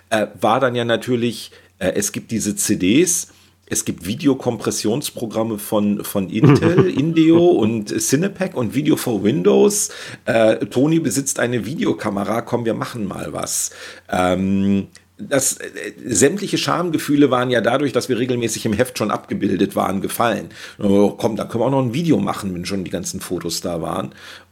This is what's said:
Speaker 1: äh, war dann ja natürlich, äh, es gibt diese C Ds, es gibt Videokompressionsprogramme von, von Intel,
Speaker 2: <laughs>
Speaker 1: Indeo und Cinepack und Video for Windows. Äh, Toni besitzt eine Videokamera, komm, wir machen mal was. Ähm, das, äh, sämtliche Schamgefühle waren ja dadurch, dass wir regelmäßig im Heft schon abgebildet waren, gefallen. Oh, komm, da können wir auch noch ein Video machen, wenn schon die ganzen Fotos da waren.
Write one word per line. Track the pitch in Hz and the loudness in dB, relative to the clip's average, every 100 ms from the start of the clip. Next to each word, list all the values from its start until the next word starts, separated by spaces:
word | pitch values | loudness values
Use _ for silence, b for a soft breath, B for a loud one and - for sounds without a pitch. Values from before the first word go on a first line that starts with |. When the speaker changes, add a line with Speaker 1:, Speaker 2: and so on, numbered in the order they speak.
| B | B
Speaker 1:
äh, | 107 104 92 | -2 -2 0
war | 107 123 | 0 2
dann | 127 120 | 2 0
ja | |
natürlich, | 117 113 123 123 120 104 - b b - | 0 0 0 0 0 -4 -12 b b -6
äh, | 92 - | -2 0
es | - | -2
gibt | - - | -6 -6
diese | 113 101 | -4 -2
C | 101 - 90 | -2 -2 2
Ds, | 90 131 175 - - b b b - | 4 4 2 0 -6 b b b -8
es | 101 | -6
gibt | - 85 87 | -6 -6 -6
Videokompressionsprogramme | 131 143 131 123 113 113 - 107 131 - - 113 107 113 104 | -2 0 0 -2 -2 -4 -2 -2 -2 -4 -8 -6 -4 -2 -4
von, | - 107 104 104 | -2 0 2 0
von | - 104 90 | -2 -4 -2
Intel, | 101 147 135 165 185 185 | 4 6 6 4 4 2
Speaker 2:
<laughs> | - | 2
Speaker 1:
Indeo | 160 160 160 165 175 | 0 4 6 6 6
und | 175 110 113 104 107 | 4 2 0 -4 -4
Cinepack | - 139 196 - 190 127 | 0 0 0 -2 -4 -4
und | 107 127 | -2 0
Video | 156 | 0
for | 139 131 104 | 0 0 0
Windows. | 101 160 190 202 208 202 - B B B - | 2 2 4 6 6 2 -4 B B B 0
Äh, | 117 110 - - | 4 4 4 0
Toni | 120 151 165 | 2 4 4
besitzt | 135 131 135 - | 2 -2 -4 -2
eine | 120 123 101 | -2 -2 -4
Videokamera, | 160 214 - 107 101 98 113 | -2 -2 -2 -2 -2 -2 -4
komm, | - 120 113 | -2 -2 0
wir | |
machen | 110 135 117 | -2 -4 -6
mal | 95 87 85 | -8 -8 -8
was. | 90 - - - B B B B | -6 -6 -4 -6 B B B B
Ähm, | 92 90 92 95 98 98 98 98 - _ - | 0 2 2 2 2 2 0 -2 -12 _ -16
das, | 104 139 - - | -2 0 0 -4
äh, | - - 104 - | -10 -10 -12 -10
sämtliche | - 107 139 202 196 156 | -4 2 2 2 -4 -2
Schamgefühle | - 147 175 151 - 147 139 | -2 -2 -2 -2 0 4 4
waren | 123 127 | 4 2
ja | 117 | 2
dadurch, | 113 135 143 | 2 2 0
dass | 123 120 | 0 0
wir | 113 | 0
regelmäßig | 127 123 117 - 113 | 0 0 -2 -2 0
im | |
Heft | 104 127 - | 0 0 -2
schon | 107 | -2
abgebildet | 113 - - 104 92 98 | -4 -4 -2 0 2 0
waren, | 104 95 98 | 0 -2 -2
gefallen. | 95 - 117 101 87 B B B | -4 0 0 0 -6 B B B
Oh, | 101 101 98 - | 2 4 4 2
komm, | 110 104 | -2 -2
da | 85 | -4
können | 117 | -2
wir | 120 | 0
auch | |
noch | 139 | 2
ein | 123 | 0
Video | 131 170 107 | 0 2 2
machen, | 101 - 98 | 0 -4 -6
wenn | 87 87 | -6 -6
schon | 98 | -6
die | 87 | -4
ganzen | 90 90 92 | -6 -6 -8
Fotos | - 87 85 - | -6 -6 -4 -6
da | 90 85 | -4 -4
waren. | 80 90 - - B B B | -4 -6 -6 -12 B B B